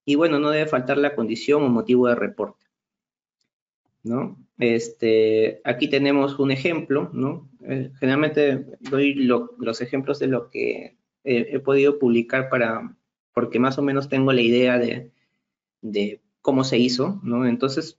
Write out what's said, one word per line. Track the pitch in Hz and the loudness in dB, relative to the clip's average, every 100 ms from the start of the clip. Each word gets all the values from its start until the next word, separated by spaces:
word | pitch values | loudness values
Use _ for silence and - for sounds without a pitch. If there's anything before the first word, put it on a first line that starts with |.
| - | 0
y | |
bueno, | 143 165 147 | 2 2 2
no | 147 | 2
debe | 151 151 | 0 0
faltar | 131 127 139 | -2 0 0
la | 143 139 | 0 -2
condición | 107 110 - 147 | -4 -2 2 2
o | 135 | 4
motivo | 113 107 123 123 | 0 2 4 4
de | |
reporte, | 117 101 - 101 - _ _ _ _ _ _ _ _ _ _ _ _ _ _ | 2 -2 -6 -10 -10 _ _ _ _ _ _ _ _ _ _ _ _ _ _
¿no? | 110 120 95 - _ - | -8 -6 -8 -12 _ -2
Este, | 120 117 117 - 113 110 110 110 110 - | 0 0 -4 -4 2 4 4 2 0 -2
aquí | 147 147 147 | -4 -2 0
tenemos | 139 139 143 139 139 | 2 2 2 0 0
un | 139 | 0
ejemplo, | 131 175 165 151 139 - | 0 -2 -4 -2 -2 -2
¿no? | 123 135 175 - _ | -4 -4 -6 -14 _
Eh, | - 131 - - | -10 -8 -8 -4
generalmente | 131 139 151 147 143 135 - - | 0 2 0 2 0 0 -6 -14
doy | 135 135 143 139 | -4 0 0 2
lo, | 127 120 - - | 2 0 -2 -8
los | 113 113 | -6 -6
ejemplos | 120 139 135 139 | -4 -4 -4 -2
de | 131 | -2
lo | 123 - | -2 -4
que | 113 120 - - _ _ _ | -6 -6 -6 -10 _ _ _
he, | 135 117 113 139 | -2 -2 -2 -4
he | |
podido | 135 139 143 143 | 2 4 4 4
publicar | 123 117 113 131 131 | 2 2 2 -2 -2
para, | 127 113 113 117 - _ _ _ | 0 0 -4 -10 -18 _ _ _
porque | 120 117 113 | -4 -2 0
más | 131 147 | 0 0
o | |
menos | 139 139 139 | -2 -2 -2
tengo | 135 135 | 0 2
la | 127 | 4
idea | 117 120 123 123 | 4 4 4 2
de, | 117 120 - _ _ _ _ _ _ _ | 0 -6 -12 _ _ _ _ _ _ _
de | 110 101 104 - _ _ | -6 -4 -4 -6 _ _
cómo | 147 131 | -2 0
se | 131 120 | 2 2
hizo, | 127 123 160 202 | 2 0 -4 -4
¿no? | 120 120 127 | -4 -2 0
Entonces, | 117 135 160 156 | 0 -2 -4 -8